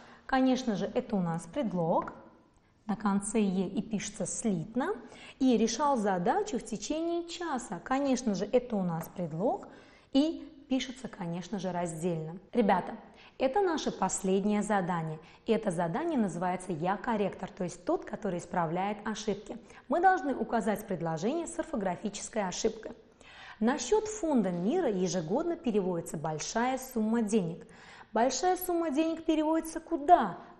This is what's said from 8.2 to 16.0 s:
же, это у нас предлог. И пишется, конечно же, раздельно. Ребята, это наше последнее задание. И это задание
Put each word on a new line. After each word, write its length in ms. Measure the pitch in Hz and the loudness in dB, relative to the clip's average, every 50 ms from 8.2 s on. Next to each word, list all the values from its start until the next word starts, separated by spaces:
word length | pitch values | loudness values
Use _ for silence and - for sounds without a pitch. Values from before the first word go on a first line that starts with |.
| - 220 196 | 0 0 0
же, 80 | 175 208 | 0 0
это 320 | 208 - 247 247 - 220 | 2 2 2 2 0 -2
у 80 | 196 185 | -2 0
нас 240 | 175 165 165 - - | 0 -2 -4 -6 -8
предлог. 580 | - - 175 151 160 160 202 285 381 - - - - - - - - - - _ | -8 -6 -6 -4 -2 -2 0 0 -2 -2 -6 -12 -20 -20 -20 -20 -20 -20 -8 _
И 520 | - 269 302 320 - - - - - - - - | 2 4 4 4 0 -4 -10 -16 -18 -18 -4 -2
пишется, 400 | 262 262 - - 240 - - - | -2 -2 -2 -4 -8 -12 -12 -12
конечно 500 | - - 180 170 170 180 175 - 220 190 | -10 -8 -6 -6 -6 -6 -6 -6 -6 -4
же, 140 | 170 185 | -2 -2
раздельно. 680 | 180 175 180 165 160 156 165 180 165 160 156 160 170 196 - - | -2 -2 -2 -2 -2 -2 -2 -2 -2 -2 -4 -8 -10 -12 -14 -2
Ребята, 400 | - 240 214 196 196 180 - - 233 - - - - - - - - | 0 2 4 4 4 4 2 -2 -8 -12 -14 -18 -20 -20 -20 -18 -2
это 240 | - 247 262 262 403 | 0 0 2 4 4
наше 300 | 392 359 320 - - 240 | 4 4 2 0 -2 -2
последнее 720 | - - 196 185 - - - 190 190 196 190 214 208 208 | -2 0 0 0 0 0 2 2 2 4 4 2 2 2
задание. 560 | 202 214 208 196 180 170 180 165 160 160 156 160 - - - - _ | 2 2 2 2 2 0 -2 -2 -2 -4 -6 -8 -12 -18 -20 -6 _
И 60 | - | 0
это 200 | 214 - - 196 | 2 2 2 0
задание 440 | 165 170 175 165 165 262 | 0 0 0 0 0 -2